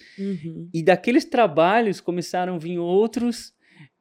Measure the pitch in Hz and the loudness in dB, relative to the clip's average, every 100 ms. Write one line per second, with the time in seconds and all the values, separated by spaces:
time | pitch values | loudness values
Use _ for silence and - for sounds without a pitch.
0 | - - 196 185 160 160 170 165 160 180 | -20 -10 -8 -8 -10 -12 -8 0 4 4
1 | 233 262 - 254 214 151 170 220 226 175 | 4 0 2 2 2 4 4 4 0 -2
2 | - 175 160 180 180 180 160 175 170 185 | -6 -6 -4 -4 -4 -6 -6 -6 0 2
3 | 226 233 240 233 - _ _ _ 151 _ | 2 0 -4 -6 -12 _ _ _ -20 _